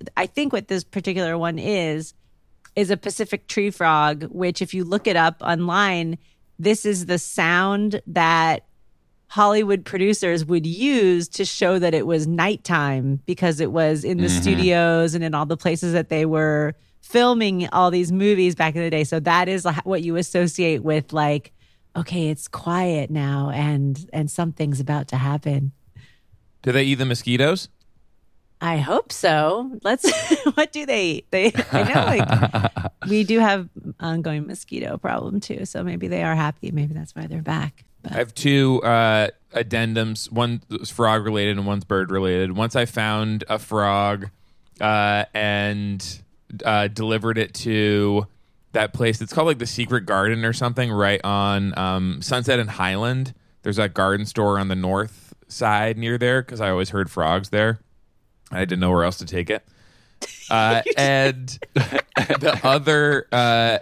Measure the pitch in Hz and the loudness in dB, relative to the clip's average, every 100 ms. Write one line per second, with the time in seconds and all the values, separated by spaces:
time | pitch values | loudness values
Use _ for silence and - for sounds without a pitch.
0 | - - 190 - 294 226 - 185 - 196 | -6 -4 -4 -2 -2 -2 -4 -6 -6 -8
1 | 185 185 170 165 170 165 214 202 160 156 | -4 -2 -2 -2 -4 -4 -2 -2 -2 -4
2 | 160 - _ _ _ _ - - 190 196 | -8 -16 _ _ _ _ -8 -2 0 -2
3 | 202 - 214 - - - 202 - 165 156 | -4 -6 -6 -6 -6 -2 -2 2 2 4
4 | 151 151 160 175 180 165 180 185 170 202 | 2 0 -6 -4 -2 -2 -4 -4 -2 0
5 | 220 170 165 170 - 170 175 185 202 175 | 2 4 2 2 -2 -2 0 2 2 0
6 | 165 165 _ _ _ - 175 214 208 190 | -4 -6 _ _ _ -4 0 0 0 -2
7 | 170 180 - - 165 175 196 202 208 208 | -2 -4 -2 0 2 4 2 0 -2 -4
8 | - 170 165 165 165 - - _ _ _ | -4 0 4 4 2 0 -4 _ _ _
9 | _ _ - 208 208 214 208 196 - 190 | _ _ -6 2 4 4 2 0 -2 0
10 | 196 208 180 170 156 170 160 170 269 262 | 2 2 2 0 2 0 0 -2 2 4
11 | 190 175 170 - 190 - 185 185 175 160 | 4 4 0 -4 -4 0 2 4 2 2
12 | 135 160 156 170 185 - - 170 143 131 | 2 0 0 0 0 0 0 0 2 0
13 | 135 139 - 175 180 151 151 165 156 156 | 0 -2 -4 -2 0 0 0 2 2 2
14 | 143 180 180 180 175 180 180 175 170 165 | -2 0 2 2 2 2 4 4 4 4
15 | 165 170 165 151 151 160 180 165 175 165 | 2 0 -2 -2 -2 -2 -2 -2 0 0
16 | 160 156 160 156 156 151 151 - _ _ | 0 0 2 2 2 2 0 -4 _ _
17 | - 240 247 233 214 185 175 180 180 180 | 0 4 4 4 2 0 0 2 4 4
18 | 175 185 202 196 180 165 160 156 170 160 | 0 2 2 4 2 2 0 0 -2 0
19 | 151 160 156 170 180 190 170 156 - 190 | 0 0 2 2 2 0 -2 -2 -2 -2
20 | 170 165 170 180 175 - 170 147 156 151 | -2 -2 -2 0 0 0 0 0 0 -2
21 | - 156 147 147 - _ _ _ _ - | -2 0 0 0 -4 _ _ _ _ -8
22 | 165 175 156 151 - - 170 175 185 156 | -4 -2 -2 -2 -8 -10 -4 0 0 0
23 | 139 151 139 143 143 143 147 143 139 135 | -2 -2 -2 -2 -2 0 0 0 0 -2
24 | 170 156 151 - 165 - 151 139 139 147 | -6 -6 -4 -2 -4 -2 -2 -2 -2 -4
25 | 139 131 139 147 147 139 139 - _ - | -4 -2 -2 -2 -2 -2 -2 -6 _ -20
26 | - _ _ - _ _ 127 127 139 135 | -20 _ _ -20 _ _ 0 2 4 2
27 | 131 120 - 123 143 185 - _ _ _ | 0 -2 0 2 2 0 -4 _ _ _
28 | _ _ _ _ _ - 170 160 143 233 | _ _ _ _ _ -8 -2 -2 0 -2
29 | - - 185 156 156 208 262 233 196 254 | -2 0 2 4 2 0 -4 -6 -2 2
30 | 311 640 640 330 320 - 302 302 285 226 | 2 0 0 0 0 0 0 -2 -4 -2
31 | 180 147 - 190 214 - - - 104 143 | 0 -4 -2 2 2 0 -2 0 2 2
32 | 107 127 123 - 117 113 101 - 90 - | 2 2 2 2 2 0 -2 -2 -8 -8
33 | 190 214 196 226 220 196 170 - - - | -2 0 2 4 4 2 -4 -12 -14 -10
34 | 165 165 160 151 147 - - - - - | -6 -4 -4 -4 -6 -10 -12 -10 -8 -6
35 | - 60 - 202 - - 190 - 180 175 | -4 -4 -4 -6 -6 -8 -8 -8 -6 -6
36 | 180 175 165 160 151 - - 151 147 156 | -6 -4 0 0 0 -4 -6 -4 -4 -4
37 | 156 160 160 160 156 156 151 - _ _ | -10 -12 -10 -8 -6 -6 -6 -10 _ _
38 | - - 120 - 143 139 135 127 117 117 | -10 -4 -4 -2 2 4 4 2 2 4
39 | 113 110 107 - _ 117 117 113 113 110 | 4 4 0 -4 _ -6 -2 -2 0 0
40 | 110 110 - 113 120 120 - 107 - - | -2 -4 -6 -2 -2 -2 -8 -10 -8 0
41 | 113 110 104 107 101 101 98 101 95 98 | 2 2 0 0 0 0 -2 -4 -2 -2
42 | 90 95 95 90 95 92 113 131 117 117 | 0 0 0 0 0 -2 -2 0 -2 -2
43 | 110 107 110 110 - 110 - 107 101 101 | -2 0 -2 -2 -4 -6 -2 0 2 2
44 | 101 101 98 - _ _ _ - 107 107 | 0 -2 -6 -16 _ _ _ -4 0 2
45 | 104 104 - 107 104 101 101 104 101 98 | 2 0 -2 -2 -2 0 -2 -4 -4 -6
46 | 87 - - _ - 101 117 104 101 104 | -10 -14 -18 _ -18 -8 0 0 0 -2
47 | 110 110 113 110 107 - 120 107 104 104 | -2 -2 0 -2 -2 -4 -4 0 2 2
48 | 101 101 101 _ _ _ _ 113 107 - | 2 0 -2 _ _ _ _ -2 -2 0
49 | 117 110 110 - 165 135 113 - 113 123 | 0 0 -4 0 0 0 -4 -4 -2 -2
50 | 92 98 104 113 113 117 123 120 120 104 | 0 0 2 2 0 0 -2 -2 -2 0
51 | 101 101 101 101 101 98 98 - 95 92 | 2 0 0 0 0 0 -2 -2 -2 -2
52 | 92 76 - 127 123 123 107 - 92 95 | -2 -4 -4 -2 0 0 0 -2 -2 0
53 | 117 127 131 - _ _ - 101 104 92 | -2 -2 -4 -10 _ _ -6 -2 -2 2
54 | 95 101 107 - 104 101 98 92 92 98 | 2 0 -2 -2 0 0 0 -2 -2 -2
55 | 110 - - - - - 113 104 110 113 | -4 -8 -20 -20 -16 -4 0 2 0 -2
56 | 117 120 123 131 123 117 101 92 95 101 | -2 0 2 0 -2 -4 -2 0 -2 -2
57 | 92 - 80 92 98 104 110 113 _ _ | -4 0 0 0 0 0 0 0 _ _
58 | _ _ _ _ - 90 95 90 90 90 | _ _ _ _ -10 -4 -2 0 2 4
59 | 87 90 82 90 87 107 _ _ _ _ | 2 -2 -8 -6 -4 -4 _ _ _ _
60 | _ - - - - 113 110 117 359 143 | _ -18 -16 -12 -2 2 4 2 0 0
61 | 139 135 139 131 123 - - 139 - 135 | 2 2 2 -2 -8 -14 -6 -2 -2 -2
62 | - - - 135 151 - 131 143 143 151 | -4 -4 -2 0 0 0 2 2 4 4
63 | 147 139 - 123 120 117 117 107 | 4 2 0 0 2 4 2 0